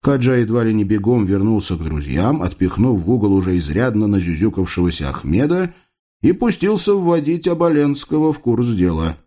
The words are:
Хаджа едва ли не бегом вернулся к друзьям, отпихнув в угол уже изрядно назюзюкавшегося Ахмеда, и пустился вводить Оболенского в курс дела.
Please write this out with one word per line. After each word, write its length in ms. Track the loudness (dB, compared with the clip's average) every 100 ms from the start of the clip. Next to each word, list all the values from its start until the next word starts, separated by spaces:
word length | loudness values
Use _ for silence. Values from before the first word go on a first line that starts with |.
Хаджа 320 | 0 2 2 2
едва 280 | 0 0
ли 100 | 0
не 100 | 0
бегом 420 | 0 0 2 2 2
вернулся 500 | 2 2 0 -2 -4
к 80 |
друзьям, 600 | -4 -6 -4 -2 0 0
отпихнув 580 | -4 -2 -2 0 0 2
в 80 | 0
угол 240 | 0 2
уже 240 | 2 2 -2
изрядно 500 | -2 -2 0 0 0
назюзюкавшегося 1000 | 0 0 0 0 0 -4 0 -2 -2 -6
Ахмеда, 640 | -6 -2 0 2 0 -2 -8 _ _ _ _
и 100 | 0
пустился 640 | 2 0 0 0 0 2
вводить 540 | 0 2 0 0 -2 -2
Оболенского 840 | 0 2 2 0 -2 -4 0 0
в 60 | 0
курс 280 | -2 0 0
дела. 500 | 0 0 0 -4 -6